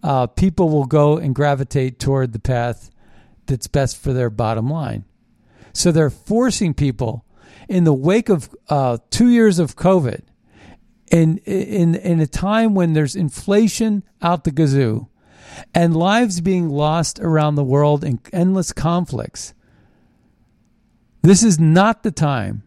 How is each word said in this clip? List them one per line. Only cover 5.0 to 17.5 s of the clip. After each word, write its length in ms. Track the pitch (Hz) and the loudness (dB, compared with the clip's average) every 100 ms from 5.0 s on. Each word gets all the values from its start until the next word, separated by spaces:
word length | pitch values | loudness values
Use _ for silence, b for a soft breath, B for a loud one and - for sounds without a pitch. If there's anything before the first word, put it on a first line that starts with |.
| 98 _ _ _ b b b | -12 _ _ _ b b b
So 180 | - 175 | -2 0
they're 160 | 165 151 | 2 0
forcing 640 | - - 214 254 - 185 | -2 -4 0 0 0 -2
people 540 | 143 143 120 117 113 _ b b b b | 0 -2 -2 -6 -8 _ b b b b
in 160 | 185 | 2
the 80 | 165 | 2
wake 380 | 139 143 208 233 | 2 2 0 0
of, 180 | 180 - - _ | -2 -2 -20 _
uh, 260 | 147 131 120 _ | -2 0 -4 _
two 180 | - 240 | 0 4
years 300 | 240 220 175 | 6 4 2
of 180 | 165 - | -2 0
covid, 460 | 175 190 135 - - _ _ b b b _ _ _ | 2 2 0 -6 -14 _ _ b b b _ _ _
in, 240 | 170 160 165 | 2 2 0
in, 520 | - 196 190 208 170 165 | -4 -6 -4 0 0 0
in 240 | - 170 | 0 0
a 60 | 156 | 0
time 480 | - 190 214 226 | -2 -2 0 0
when 200 | 196 175 | 0 0
there's 200 | 156 147 | 0 0
inflation 920 | 196 160 - - 202 220 - 220 208 - _ | -2 -6 -6 0 2 2 0 -2 -2 -6 _
out 220 | 170 175 | -2 -2
the 80 | - | -2
gazoo 560 | 139 156 135 127 110 - _ B B B B B | 0 2 2 0 -2 -8 _ B B B B B
and 200 | - 170 | 0 2
lives 460 | 160 175 214 240 175 | 2 0 2 0 -2
being 300 | 170 185 170 | -2 -2 -2
lost 500 | 143 151 160 160 - | -2 -2 -2 -4 -4
around 360 | 165 156 151 | -2 0 0